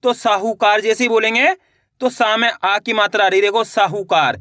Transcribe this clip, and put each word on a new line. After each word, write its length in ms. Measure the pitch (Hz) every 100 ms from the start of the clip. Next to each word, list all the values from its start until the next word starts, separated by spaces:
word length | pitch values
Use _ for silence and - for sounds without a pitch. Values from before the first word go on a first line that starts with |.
तो 100 | 247
साहूकार 680 | 240 233 208 214 208 214 208
जैसे 220 | 214 214
ही 60 | 240
बोलेंगे 440 | 220 220 233 285 370 _ _ _ _
तो 100 | 254
सा 280 | 247 226 220
में 140 | 233 220
आ 140 | 185 202
की 140 | 208
मात्रा 320 | 220 202 208
आ 20 | 196
रही, 140 | 190
देखो 220 | 202 202
साहूकार 760 | 220 - 202 196 196 175 139 -